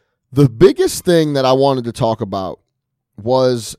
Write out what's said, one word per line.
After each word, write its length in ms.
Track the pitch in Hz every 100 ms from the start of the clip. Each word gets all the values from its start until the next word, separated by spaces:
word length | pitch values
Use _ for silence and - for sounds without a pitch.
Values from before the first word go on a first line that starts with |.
| _ _ _
The 160 | 123 143
biggest 560 | 110 196 285 370 -
thing 300 | - 170 151
that 120 | 143 131
I 80 |
wanted 300 | 131 139 131 117
to 60 |
talk 300 | - 117 110
about 380 | 101 98 92 67 _ _ _ _ _ -
was 580 | 104 131 127 123 107